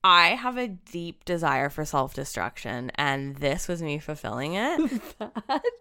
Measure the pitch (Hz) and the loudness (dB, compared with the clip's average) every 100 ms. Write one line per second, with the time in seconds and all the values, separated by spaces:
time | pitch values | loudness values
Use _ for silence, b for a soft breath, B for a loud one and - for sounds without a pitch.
0 | 190 175 170 240 247 247 247 180 - 170 | 10 8 8 4 -2 -2 -4 -6 -10 -8
1 | 170 - - 175 160 135 143 - 151 143 | -8 -10 -4 0 2 2 0 -2 -2 0
2 | 131 - 139 - 87 - 110 123 123 - | 0 -4 -8 -4 -6 -6 -8 -6 -6 0
3 | 143 135 139 139 143 160 - 170 165 147 | 0 0 -4 -2 0 0 -2 -4 -2 -4
4 | - 151 - 117 143 185 254 339 233 240 | -6 -8 -6 -4 -4 -2 0 2 0 -2
5 | - - 214 226 - 285 480 480 | -8 -12 -10 -10 -4 -2 -2 -4